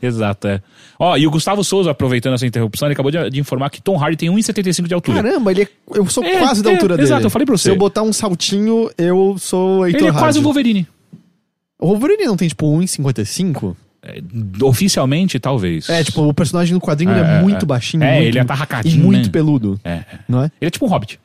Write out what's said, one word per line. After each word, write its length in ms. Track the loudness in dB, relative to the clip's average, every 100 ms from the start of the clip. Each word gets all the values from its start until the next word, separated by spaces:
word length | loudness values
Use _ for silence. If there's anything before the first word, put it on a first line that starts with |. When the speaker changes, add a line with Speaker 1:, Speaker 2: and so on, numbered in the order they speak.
Speaker 1:
Exato, 480 | -4 -2 -2 -2 -4
é. 140 | -4 -6 _ -20 _
Ó, 180 | 0 2
e 100 | 2
o 40 |
Gustavo 320 | 0 -2 -2
Souza, 260 | 0 0 0
aproveitando 440 | 0 0 0 -2
essa 120 | -2 -2
interrupção, 400 | -2 -4 -2 -4
ele 60 |
acabou 160 | -2 -2
de, 200 | -2 -4
de 100 | -4
informar 300 | -4 -4 -6
que 120 | -6
Tom 160 | -4 -2
Hardy 160 | -2 -2
tem 140 | -2
um 80 | 0
e 40 |
setenta 280 | 0 -2 -2
e 40 |
cinco 140 | -2 -2
de 60 |
altura. 280 | -4 0 0
Speaker 2:
Caramba, 280 | 0 0 0
ele 120 | 0
é, 60 | -2 _ -8
eu 120 | -2 -2
sou 160 | 0
Speaker 1:
É, 140 | -2 2
Speaker 2:
quase 240 | 2 2
da 80 | 2
Speaker 1:
é, 40 |
Speaker 2:
altura 200 | 2 2
Speaker 1:
exato, 220 | 2 2 2
Speaker 2:
dele. 80 | 0
Speaker 1:
eu 40 |
falei 160 | 0 0
pra 100 | 0
você. 80 |
Speaker 2:
Se 60 | 2
eu 60 | 2
botar 260 | 2 0
um 100 | -2
saltinho, 760 | -2 -2 -4 -2 -2 0 0 -2 -2
eu 400 | 0 2 2 0
sou 420 | -4 -2 2 2
o 60 | 2
Heitor 140 | 2
Speaker 1:
Ele 60 | 2
é 40 |
quase 120 | 2 2
Speaker 2:
Hardy. 120 | 2
Speaker 1:
um 40 |
Wolverine. 440 | 2 2 2 0 -2 _ _ -20 _ _ _ _ _ _
Speaker 2:
O 100 | 0
Wolverine 360 | 0 2 0
não 120 | 0 0
tem, 120 | -2
tipo, 220 | 0 0
um 100 | 2
e 60 | 0
cinquenta 340 | -2 -4 -2
e 40 | -4
cinco? 500 | -4 -4 -2 -6 -8 _ _
Speaker 1:
É, 180 | -20 -18 -12 -8 -8 0
oficialmente, 760 | 2 2 2 2 0 2 0 -2
talvez. 500 | -2 -2 -2 -4 -2
Speaker 2:
É, 160 | -2
tipo, 180 | 0 0
o 120 | 0
personagem 400 | 2 0 0 0
no 60 | 0
quadrinho 300 | 0 -2 2
ele 80 | 2
Speaker 1:
É, 40 |
Speaker 2:
é 140 | 4 4
Speaker 1:
é, 40 |
Speaker 2:
muito 220 | 2 2
Speaker 1:
é. 20 | 0
Speaker 2:
baixinho, 360 | -2 -2 0
Speaker 1:
É, 100 | 2 4
Speaker 2:
muito, 100 | 4
Speaker 1:
ele 100 | 2
é 40 |
atarracadinho, 520 | 0 -2 -4 -2 2
Speaker 2:
e 40 | 4
muito 280 | 4 4 2
Speaker 1:
né? 60 |
Speaker 2:
peludo, 480 | 0 2 0 0 -6
Speaker 1:
É, 80 | -6
é. 120 | -8 -10 -20 -4
Speaker 2:
não 120 | -2
é? 20 | -2 _
Speaker 1:
Ele 80 | -6
é 20 |
tipo 140 | -4 -2
um 20 |
hobbit. 300 | -2 -4 -14